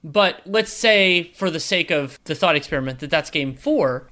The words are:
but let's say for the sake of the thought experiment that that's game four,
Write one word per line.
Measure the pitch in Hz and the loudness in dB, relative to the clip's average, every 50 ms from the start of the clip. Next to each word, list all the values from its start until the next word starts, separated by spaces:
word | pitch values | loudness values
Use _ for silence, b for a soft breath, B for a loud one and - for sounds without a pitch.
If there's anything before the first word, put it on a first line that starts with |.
| - | -12
but | 156 147 208 202 180 - - - | -2 2 2 2 2 2 -4 -8
let's | 190 196 220 208 - - | -4 -2 -2 -2 -2 -2
say | - - 226 214 202 190 185 180 175 165 - - | 0 2 4 6 6 6 4 4 2 0 -4 -8
for | - 190 185 | -4 -4 -4
the | 160 160 | -2 -4
sake | - - 196 180 170 - | -2 -2 0 0 0 0
of | 170 147 139 131 - - - | 0 -2 -2 -4 -8 -12 -8
the | - 156 | -8 -4
thought | - 196 175 156 | 0 2 2 2
experiment | 147 - - 160 139 131 131 131 127 | 2 0 -4 -4 -4 -4 -4 -8 -8
that | 151 143 | -6 -2
that's | 160 156 147 - | -2 -2 -2 -2
game | - 156 139 135 131 | -4 -4 -4 -6 -6
four, | - - 285 311 277 165 131 123 127 - - | -6 -2 0 2 2 2 0 0 -4 -8 -8